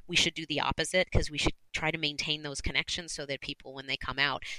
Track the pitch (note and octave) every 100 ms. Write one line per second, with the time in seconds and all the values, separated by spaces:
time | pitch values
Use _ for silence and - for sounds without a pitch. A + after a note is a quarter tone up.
0 | - E3+ E3+ - D#3+ D3 - C3+ D#3+ F#3
1 | F3+ - C#3+ C#3+ - - - - D#3 E3
2 | D3+ D3 - D3+ D3+ C#3 - C3+ - -
3 | E3 - C#3+ C3+ - C#3+ C3+ C3+ C3+ C3+
4 | - C3 C#3 C3 -